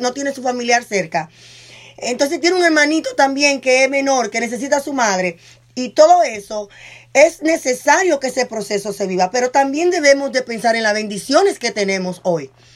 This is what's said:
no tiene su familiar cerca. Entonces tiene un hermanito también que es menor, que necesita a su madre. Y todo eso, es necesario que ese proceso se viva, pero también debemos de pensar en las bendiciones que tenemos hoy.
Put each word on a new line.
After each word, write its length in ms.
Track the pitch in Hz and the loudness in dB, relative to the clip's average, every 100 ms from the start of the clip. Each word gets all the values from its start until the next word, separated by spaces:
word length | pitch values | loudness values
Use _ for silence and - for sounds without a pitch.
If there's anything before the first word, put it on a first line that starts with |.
no 100 | 247 | -6
tiene 220 | 262 277 | -4 -6
su 100 | 277 | -6
familiar 400 | 254 247 240 240 | -4 -4 0 -2
cerca. 460 | 240 202 165 165 160 - - - - - - - | 0 -4 -4 -6 -6 -12 -20 -20 -20 -20 -20 -10
Entonces 460 | - 247 277 320 | -6 -2 -2 0
tiene 160 | 320 359 | 0 2
un 60 | |
hermanito 520 | 349 311 294 311 523 508 | 2 2 2 0 -2 0
también 460 | 269 269 285 277 | 0 2 0 0
que 240 | 262 254 269 | 2 2 2
es 40 | |
menor, 400 | 277 277 269 220 | 0 0 0 0
que 100 | 226 | -4
necesita 340 | 233 233 269 285 | -6 -6 -2 -2
a 40 | |
su 100 | 294 | -2
madre. 460 | 269 220 185 185 170 - - _ | -2 0 0 -2 -6 -16 -20 _
Y 160 | - 254 | -8 -2
todo 300 | - 311 359 | 4 6 6
eso, 440 | 294 214 196 214 202 - - - - | 4 -4 -10 -10 -10 -16 -20 -20 -4
es 300 | 269 320 - | 4 4 4
necesario 760 | 302 330 262 247 294 311 381 277 | -2 -2 -2 -2 2 2 2 0
que 80 | 262 | -2
ese 180 | 262 247 | -4 -4
proceso 460 | 226 202 208 208 | -6 -6 -6 -6
se 160 | 196 196 | -6 -4
viva, 240 | 185 185 | 0 0
pero 200 | 247 247 | 0 0
también 380 | 277 277 285 349 | 2 0 0 0
debemos 440 | 349 285 277 277 | 2 4 4 2
de 80 | 254 | -4
pensar 340 | 254 226 233 226 | -6 -2 0 0
en 80 | |
las 100 | 220 | 0
bendiciones 640 | 214 214 202 - 294 392 - | -2 -4 -8 0 2 2 0
que 140 | 233 | -4
tenemos 480 | 220 196 190 185 180 185 | -4 -2 -2 -4 -6 -4
hoy. 260 | 165 135 _ _ | -4 -4 _ _